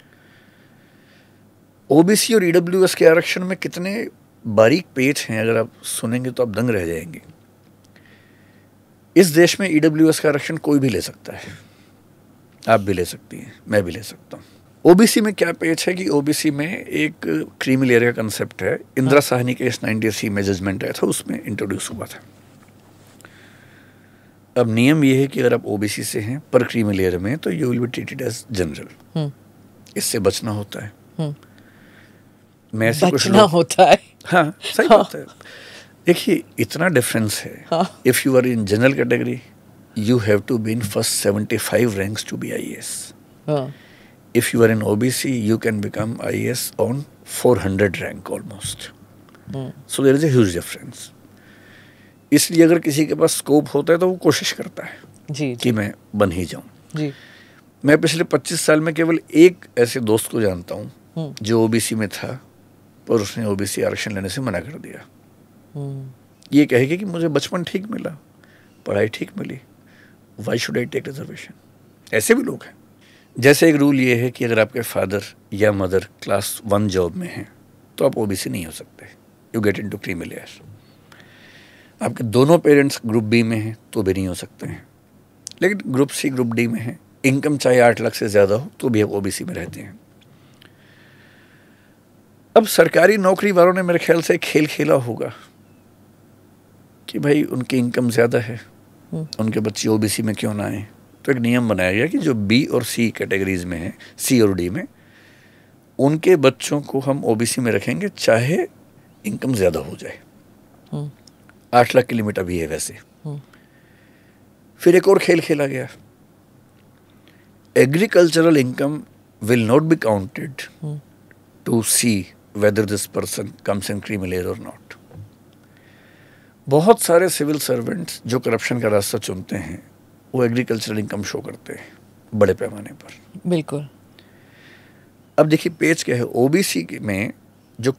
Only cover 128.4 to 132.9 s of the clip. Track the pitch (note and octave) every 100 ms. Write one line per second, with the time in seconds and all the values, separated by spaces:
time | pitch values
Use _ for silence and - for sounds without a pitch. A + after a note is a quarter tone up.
128.4 | - A2+ - B2 A#2 G#2 G2+ A2 - F#2
129.4 | - G2 D#2+ F2 - _ _ _ _ B2+
130.4 | A#2+ A#2+ B2 A2+ G#2+ G#2+ G2 G2+ G2 -
131.4 | - - - - - - _ _ - A2
132.4 | G2+ F#2 A2 G#2 G#2